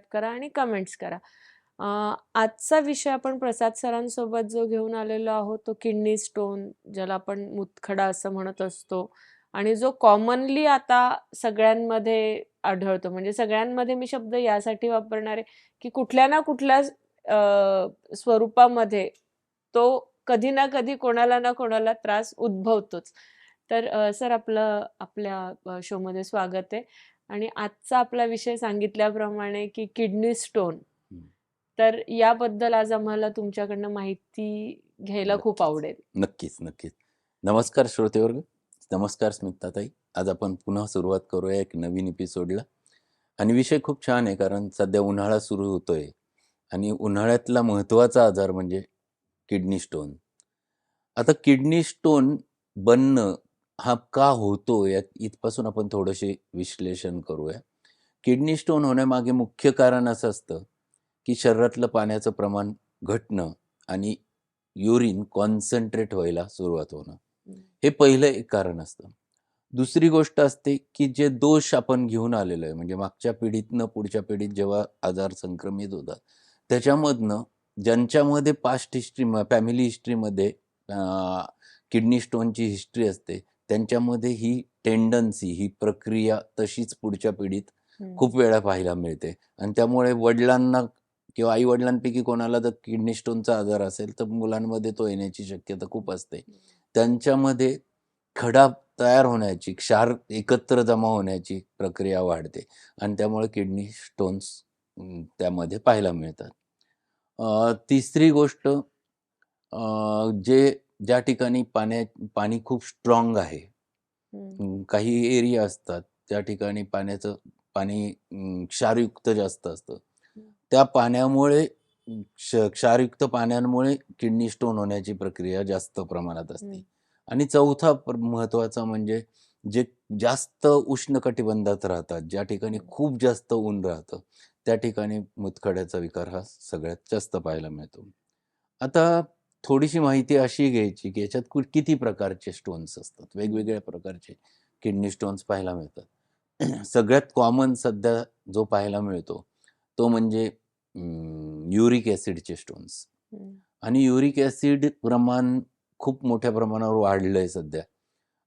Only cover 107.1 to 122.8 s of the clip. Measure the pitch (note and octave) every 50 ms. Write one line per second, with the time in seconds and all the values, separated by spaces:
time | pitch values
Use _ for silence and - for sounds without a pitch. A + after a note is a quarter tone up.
107.1 | _ _ _ _ _ - A2+ A2 G#2+ A2 A2+ A#2 A2+ - _ - C#3 C3+ B2+ -
108.1 | - D#3 D#3 D#3+ D3 D3 D3 C#3 - _ - C#3 C#3+ C#3+ - _ _ _ _ _
109.1 | _ _ _ _ _ _ _ _ _ _ _ - - G2+ A2+ A2 A2 G#2+ G#2+ G#2+
110.1 | G#2+ G#2+ A2 A2+ G#2+ G2+ F#2 A#2+ C3 C3 C#3 C#3 - - _ _ _ - G2+ G2+
111.1 | B2 B2+ B2 - B2+ - B2+ A#2+ B2 B2+ A#2+ - - A2+ G#2+ A2 A2+ A#2 A2+ G#2+
112.1 | _ - A2+ G#2 - G#2 G#2 G#2 A2+ A#2 A2+ - C3 A#2+ - - - _ - A#2+
113.1 | A#2 A#2 A#2 A#2 A2+ G#2 F2+ D#2 D#2 D2 - - _ _ _ _ _ _ _ _
114.1 | _ _ _ _ - G3+ G3+ G3 F#3+ G3 G2+ G2 F#2+ G2 G2 - - G#2 G#2+ A#2
115.1 | A#2+ A#2+ A#2 A#2+ B2+ B2 A#2 B2 A#2+ A2+ G#2+ F#2+ - - _ - F2+ F2 E2+ _
116.1 | _ _ _ - G2+ G#2 G2+ A2 G#2 G2 G#2+ G2+ G#2 G#2 G2+ G2 - G2 G2 G2+
117.1 | G2+ F#2+ - G#2 G2+ - _ - _ _ _ _ - G2 G2 G2 G#2 G#2 G#2 G#2
118.1 | - _ _ - - G2 F#2+ F#2+ F#2 F2+ F2+ F2+ - - B2 A2 A2+ A#2 A#2+ A2
119.1 | - - - A#2+ A2 G#2 G2+ F#2+ - - - F2 D#2+ D#2+ _ - - - _ _
120.1 | _ _ _ _ - - G#3+ _ _ _ _ - B2+ C3 C3+ C3 - C3 A#2 A#2+
121.1 | B2 B2 C3 C3 C3+ C3+ C#3 C#3+ C#3+ D3+ D#3+ - - _ _ _ _ _ - -
122.1 | A2+ G#2+ G2 _ _ - - - - A2+ G#2+ G2+ - -